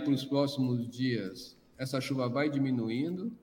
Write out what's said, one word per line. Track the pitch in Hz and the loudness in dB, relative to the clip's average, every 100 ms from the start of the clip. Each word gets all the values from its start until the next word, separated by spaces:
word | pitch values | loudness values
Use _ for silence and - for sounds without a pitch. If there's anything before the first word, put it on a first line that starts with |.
pros | 147 131 | 4 2
próximos | - 139 143 135 127 120 110 | 2 2 2 2 2 2 -2
dias, | 117 131 113 92 92 - - _ - | -2 0 0 -2 -8 -14 -18 _ -10
essa | 131 135 | -4 -2
chuva | 127 135 123 | 0 0 0
vai | 131 151 | 2 0
diminuindo | 139 135 123 113 120 160 180 233 - | 2 2 2 0 0 -2 -2 -6 -8